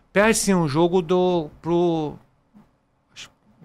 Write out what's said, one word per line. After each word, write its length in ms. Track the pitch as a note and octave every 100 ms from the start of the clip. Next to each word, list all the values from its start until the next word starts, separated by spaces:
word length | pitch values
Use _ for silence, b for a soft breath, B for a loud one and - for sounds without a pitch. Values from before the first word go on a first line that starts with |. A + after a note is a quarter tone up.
| b
Perde 240 | F#3+ G#3+ -
sim 160 | G3
um 160 | F#3 D#3
jogo 320 | C#3+ F3 F#3
do, 480 | D#3+ F3+ F3+ F3 D3+ -
pro, 540 | D#3+ E3+ F3 D#3+ D3+ - _ _ _ - _ _ _ _ _
acho, 160 | - - _ _ _